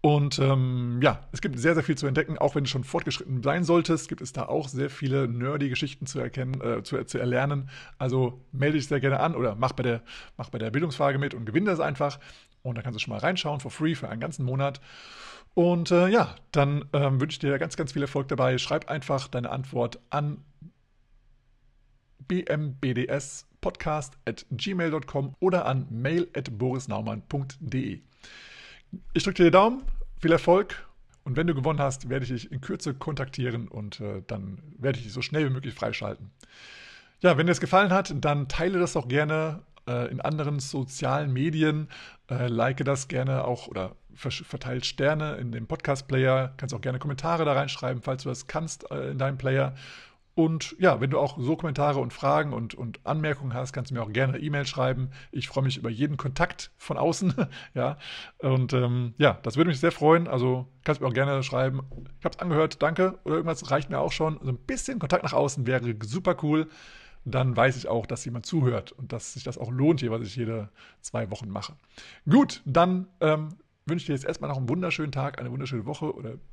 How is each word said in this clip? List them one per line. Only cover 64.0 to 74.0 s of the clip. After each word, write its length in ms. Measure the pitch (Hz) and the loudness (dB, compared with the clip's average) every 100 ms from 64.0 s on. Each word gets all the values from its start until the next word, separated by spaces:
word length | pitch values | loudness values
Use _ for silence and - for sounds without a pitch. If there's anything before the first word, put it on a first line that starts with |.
| 156 | 0
schon. 260 | - 160 151 | 0 -2 0
So 60 | 131 | -4
ein 100 | 123 | -4
bisschen 400 | - 262 - 247 | -4 -6 -4 -4
Kontakt 260 | 139 180 | 2 2
nach 100 | 151 | 2
außen 340 | 135 143 139 123 | 2 2 0 0
wäre 260 | 127 120 107 | 0 0 -4
super 340 | 110 156 180 170 | -4 0 0 0
cool. 280 | 151 156 156 - - - - - | 2 2 2 -8 -20 -20 -20 -12
Dann 320 | - 127 127 113 | -4 0 2 4
weiß 180 | 131 | 4
ich 140 | 127 - | 4 -2
auch, 160 | 117 | -2
dass 180 | 107 117 | -2 -6
jemand 220 | - 120 | -6 -8
zuhört 480 | - 165 127 113 - | -2 2 2 0 -6
und 180 | - 127 | -14 -10
dass 220 | 120 - | -8 -10
sich 100 | 127 | -12
das 140 | 131 - | -10 -8
auch 140 | 117 | -6
lohnt, 280 | 127 147 151 | 2 4 4
hier, 120 | 117 | 0
was 100 | 113 | -2
ich 160 | 107 117 | -4 -4
jede 320 | 113 113 104 _ - _ | -4 -4 -8 _ -20 _
zwei 280 | - 120 101 | -8 -6 -4
Wochen 180 | 104 107 | -6 -8
mache. 240 | 98 - - _ - - - - | -8 -10 -16 _ -20 -20 -8 6
Gut, 320 | 226 285 - | 6 6 0
dann, 440 | - 147 180 185 185 _ | 2 4 4 2 -2 _
ähm, 300 | 156 156 156 170 _ _ | 2 2 -2 -10 _ _
wünsche 180 | - 165 | -4 -4